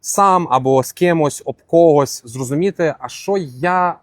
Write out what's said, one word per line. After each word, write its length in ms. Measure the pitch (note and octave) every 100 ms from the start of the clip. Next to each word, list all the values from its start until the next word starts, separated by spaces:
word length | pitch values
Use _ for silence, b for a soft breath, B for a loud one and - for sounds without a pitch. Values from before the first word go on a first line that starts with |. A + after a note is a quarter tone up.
сам 460 | - - G3 F#3 E3+
або 320 | B2+ B2+ C3+
з 80 | C3
кимось, 520 | - F3 E3 D3 - -
об 100 | C3 _
когось 540 | E3 E3+ C#3+ C#3 - A#2
зрозуміти, 720 | A#2+ B2+ C#3+ F#3+ - E3 -
а 100 | B2
що 280 | - - G3
я 580 | D#3 B2 E3+ F#3 F3+ -